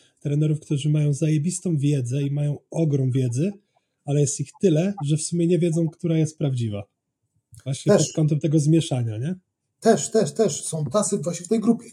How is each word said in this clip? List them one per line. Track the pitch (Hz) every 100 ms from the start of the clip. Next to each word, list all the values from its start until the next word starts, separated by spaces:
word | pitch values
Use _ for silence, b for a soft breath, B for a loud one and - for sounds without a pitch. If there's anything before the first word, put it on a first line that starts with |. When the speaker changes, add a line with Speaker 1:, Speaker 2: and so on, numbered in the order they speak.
| b b
Speaker 1:
trenerów, | 139 147 156 151
którzy | - 143 156
mają | 151 147
zajebistą | 139 160 156 170 - 185 151
wiedzę | 143 143 123 143
i | 143
mają | 143 147 135 -
ogrom | 160 156 139 131
wiedzy, | 131 123 123 196 - _ _ _ _ -
ale | 143
jest | 143 -
ich | 135 -
tyle, | 196 151 196 202 143
że | 156
w |
sumie | - 170 170
nie | 175
wiedzą, | 175 160 160
która | - 170 160
jest | 156 -
prawdziwa. | 147 127 113 101 - _ _ _ _ _ _ -
Właśnie | 131 139 147
Speaker 2:
Też. | 190 151
Speaker 1:
pod | -
kątem | 151 156
tego | 160 156
zmieszania, | 147 160 - 127 113 107
nie? | 147 185 _ _ _ _
Speaker 2:
Też, | 220 208 -
też, | 220 147
też. | - 208 - -
Są | 156 147
tacy | 208 202 202
właśnie | 165 160 175
w |
tej | 226
grupie, | 214 226 -